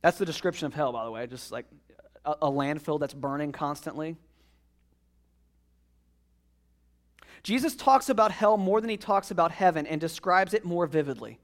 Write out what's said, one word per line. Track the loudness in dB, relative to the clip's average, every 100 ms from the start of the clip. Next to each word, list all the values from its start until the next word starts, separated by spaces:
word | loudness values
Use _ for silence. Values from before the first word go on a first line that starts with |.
That's | 2 2
the |
description | -4 -2 -2 -2 -6
of |
hell, | -2 -2
by | -2
the | -6
way, | -8 -10
just | -10 -12
like | -12 -12 -20 _ -20 -20 -12
a, | -6 0
a | 0
landfill | 2 -2 -4 -2 -2
that's | -2
burning | -4 -6 -4 -6
constantly. | -4 -6 -6 -8 -8 -8 -10 _ _ _ _ _ _ _ _ _ _ _ _ _ _ _ _ _ _ _ _ _ _ _ _ _ _ _ _ _ _ -20 -16
Jesus | -4 0 0
talks | 0 4 4 4
about | 4 4
hell | 4 4 4
more | 4 2
than | 0
he | -6
talks | 0 0 0
about | 0 0
heaven | 4 4 4 -2
and | -4
describes | -4 -6 2 4 4
it | 0
more | -2 -2 0
vividly. | 0 0 -4 -10 -16